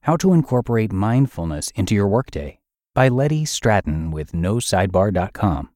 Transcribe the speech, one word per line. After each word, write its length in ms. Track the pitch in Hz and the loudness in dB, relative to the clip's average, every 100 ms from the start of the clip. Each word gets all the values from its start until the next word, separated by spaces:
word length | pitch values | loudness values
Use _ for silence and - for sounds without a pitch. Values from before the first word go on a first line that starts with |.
How 160 | - 165 | 0 2
to 160 | 190 | 4
Incorporate 580 | 175 - 127 120 117 110 | 4 4 -2 0 0 0
Mindfulness 800 | 95 104 123 135 - 85 76 - | 0 0 2 2 -2 -6 -6 -8
into 220 | - 95 | -6 -2
Your 140 | 104 101 | 2 2
Workday, 500 | 110 131 - 73 - _ _ _ | 0 -2 -8 -10 -14 _ _ _
by 140 | - 131 | 0 2
Letty 360 | 123 147 156 | 2 0 -2
Stratton 680 | 151 - 117 104 - 78 80 | -4 -2 0 0 0 -4 -4
with 220 | 78 76 | -6 -6
no 220 | 85 87 | -4 -2
sidebar 580 | 113 - 95 95 92 101 | -2 0 0 2 2 2
dot 220 | 92 92 | 0 -4
com. 340 | - 104 76 67 | -2 -2 -2 -6